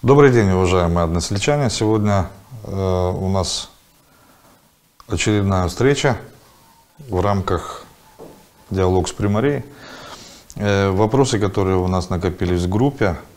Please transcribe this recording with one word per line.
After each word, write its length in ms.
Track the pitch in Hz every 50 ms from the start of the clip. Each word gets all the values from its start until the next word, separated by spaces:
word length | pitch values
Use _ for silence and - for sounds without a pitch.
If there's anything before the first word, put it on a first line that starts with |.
| -
Добрый 260 | 117 135 143 143 139
день, 200 | 127 120 107 98
уважаемые 540 | 92 92 92 90 87 92 87 85 85 87 85
односельчане. 680 | 82 82 87 85 - 101 101 101 - 147 147 143 117
Сегодня, 580 | - - 113 107 110 110 104 104 101 98 92 - - - - - - 113 107
э, 480 | - - 95 95 95 92 92 90 90 92 95
у 80 | 95 95
нас 400 | 95 98 92 - - - - - - _ _ _ _ _ _ _ _ _ _ _ - _ _ - _ _ _ _ _ _ _ _ _ _ - -
очередная 580 | 110 87 - 113 104 104 98 98 98 92 92
встреча 520 | 87 - - 117 135 143 139 - 147 120 - - - - - - - _ _ _ _ _ _ _ _ _ _ 151 131
в 140 | 104 90 92
рамках 640 | 101 101 98 90 - 98 85 - - - - - - - _ _ - - _ - - - - - _ _ _ - -
«Диалог 400 | 101 95 92 92 92 92 87 -
с 40 | -
Примарией». 520 | - 107 101 101 104 117 143 147 131 120 - - - - - - - - - - - - - - - - _ -
Э, 340 | - 104 101 101 98 98 98
вопросы, 480 | 95 92 107 107 110 131 139 123 120 104
которые 400 | 104 98 98 107 98 95 92 92
у 100 | 90 92
нас 220 | 92 92 87 -
накопились 540 | 95 87 85 92 85 - 98 87 90 87 87
в 40 | 90
группе. 480 | 92 107 123 143 - - 113 98 87 - - - -